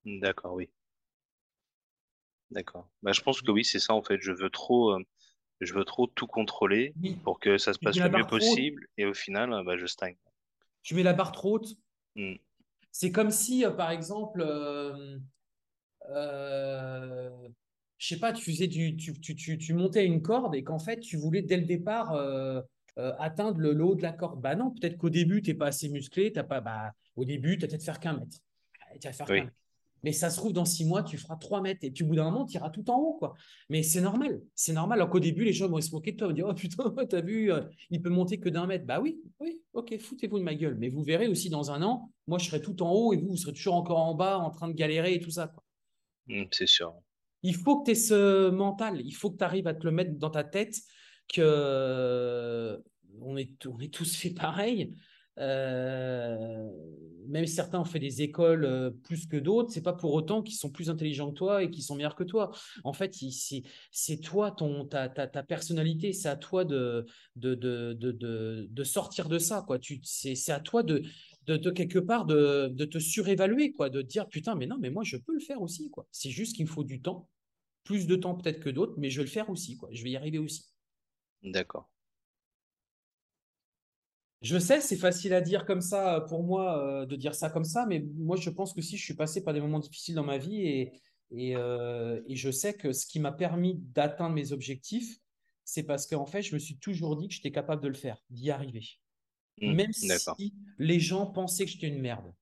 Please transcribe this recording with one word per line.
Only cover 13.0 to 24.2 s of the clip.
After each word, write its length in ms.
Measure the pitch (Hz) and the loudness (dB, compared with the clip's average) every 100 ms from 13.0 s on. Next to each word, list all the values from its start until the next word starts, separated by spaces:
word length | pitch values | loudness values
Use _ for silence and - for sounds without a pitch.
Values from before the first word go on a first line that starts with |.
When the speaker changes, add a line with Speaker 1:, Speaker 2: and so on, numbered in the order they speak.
| 185 | 0
Speaker 2:
comme 180 | 185 214 | 4 4
si, 340 | 214 240 254 | 2 2 4
euh, 60 | 220 | 2
par 200 | 175 165 | 2 -2
exemple, 520 | 170 160 214 208 180 | -2 -4 -6 -6 -2
euh, 720 | 156 147 147 143 143 139 139 139 135 _ _ _ _ _ _ _ - | -2 -2 -4 -4 -6 -8 -12 -14 -14 _ _ _ _ _ _ _ -8
euh, 1200 | 143 147 143 139 139 135 135 131 131 127 127 127 123 123 120 _ _ _ _ | -4 -4 -6 -4 -4 -2 -4 -6 -8 -8 -8 -10 -12 -18 -20 _ _ _ _
je 80 | - | -6
sais 120 | 170 | -2
pas, 140 | 226 | -2
tu 180 | 226 - | -2 -4
faisais 180 | 156 185 | 0 0
du, 280 | 156 160 160 | 2 -2 -2
tu, 160 | 160 - | -8 -10
tu, 140 | - | -10
tu, 240 | 151 - 156 | -10 -6 -6
tu 160 | 160 | 0
montais 320 | 170 185 208 190 | 2 4 4 4
une 160 | 165 | 4
corde 320 | 160 240 240 | 2 0 2
et 80 | 139 | -2
qu'en 160 | 139 160 | -4 -6
fait, 220 | 214 233 | -4 -6
tu 160 | - 160 | -6 -4
voulais 260 | 156 185 | 0 0
dès 140 | 160 180 | 2 0
le 80 | 170 | 2
départ, 460 | 175 175 226 180 | 0 0 -2 0
euh, 480 | 151 139 135 135 131 120 _ _ - | -2 0 -2 -2 -4 -6 _ _ -6
euh, 140 | 127 - | -4 -2
atteindre 400 | 156 160 214 170 | -4 0 0 2
le, 140 | 156 | 2
le 120 | 151 | 4
haut 100 | 170 | 4
de 80 | 190 | 4
la 100 | 170 | 0
corde. 280 | 165 | -4